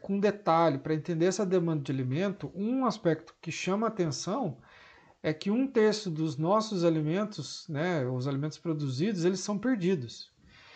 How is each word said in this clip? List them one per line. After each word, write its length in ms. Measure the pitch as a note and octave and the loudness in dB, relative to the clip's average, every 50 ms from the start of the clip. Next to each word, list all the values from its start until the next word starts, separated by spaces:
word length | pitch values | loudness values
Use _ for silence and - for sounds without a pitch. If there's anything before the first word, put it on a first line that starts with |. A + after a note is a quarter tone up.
com 180 | - - G3 G3+ | -4 -2 -2 2
detalhe 580 | G3+ G#3 G3+ - - F3 D#3+ E3 E3+ D#3 C#3 | 2 2 0 2 2 4 4 6 6 4 2
pra 160 | C3+ - D#3+ D#3 | 0 0 -2 -2
entender 320 | D#3 - - E3+ D#3+ E3+ | -2 0 -2 0 2 2
essa 200 | F#3+ F#3 - G#3 | 2 2 2 0
demanda 380 | F3+ F#3+ F3+ E3+ E3 D#3+ D3+ C3 | 2 2 2 2 2 0 0 -2
de 80 | D#3 | -2
alimento, 600 | C3+ C3+ B2+ B2 C3 E3 G3 G3+ F#3+ - D3 B2+ - | -2 -2 0 0 0 0 0 -2 -2 -6 -10 -10 -6
um 320 | F#3 G3+ A3+ B3+ C4 B3+ | -4 -2 -2 0 2 0
aspecto 480 | A3+ A3 - - E3+ D#3 - - - - _ | 0 0 2 2 0 0 0 -4 -18 -20 _
que 100 | - D#3 | -10 -8
chama 360 | - - - F#3 G3 G#3+ A3+ | -8 -4 -2 -2 0 0 0
atenção 720 | A3 A3+ G3 E3+ D3+ C3 - - - G#3+ C#4 A#3 D#3 - - - - - - - - - - _ - _ _ - | -2 0 0 -2 -2 -2 -4 -4 -4 -4 -2 -2 -4 -6 -8 -16 -20 -20 -20 -20 -20 -20 -20 _ -20 _ _ -4
é 100 | D#3+ D#3 | -4 -4
que 160 | - - G3 | -2 -2 0
um 180 | G#3+ B3+ C4+ | 2 2 0
terço 440 | C4+ - A3+ G#3+ G#3+ G#3 G#3 - F3+ | 2 4 4 4 4 4 2 -2 -4
dos 260 | D#3 D#3 D#3+ D#3+ C3 | -2 -2 -2 -2 0
nossos 460 | C#3 D#3 F3 G#3 A3 G#3+ - G#3 F3 E3+ | 0 2 2 2 2 2 0 -2 2 2
alimentos, 840 | E3+ E3 D#3+ D3+ D3+ F3 G3 G#3+ G#3 G#3 - C3 - - - - - | 4 4 2 0 0 0 -2 -2 -4 -6 -10 -10 -10 -10 -14 -10 -8
né, 360 | D3 C#3 E3+ F3+ F3 D3 C3 | -4 -2 -2 0 0 0 0
os 220 | B2+ B2+ B2 B2+ | -2 -2 -2 -2
alimentos 300 | C#3+ C#3 C3+ D3+ D#3 D3+ | -2 -2 -2 -2 -4 -6
produzidos, 640 | - - E3+ D#3 D3+ D3 C3+ B2+ C3 F3+ A#3 G3+ E3+ D#3+ | -6 -4 -4 -2 -2 -2 -4 -2 0 0 0 0 2 0
eles 160 | F#3 G3 F#3+ | 0 0 0
são 180 | - G#3 G#3 | -2 -4 -4
perdidos. 760 | G3 A3 B3+ C4 G3 E3+ F#3 G3 D3 A#2+ A2+ - - - - _ _ _ - - - - - - | -2 0 0 0 2 2 0 0 0 -2 -8 -10 -14 -18 -20 _ _ _ -20 -20 -20 -20 -20 -20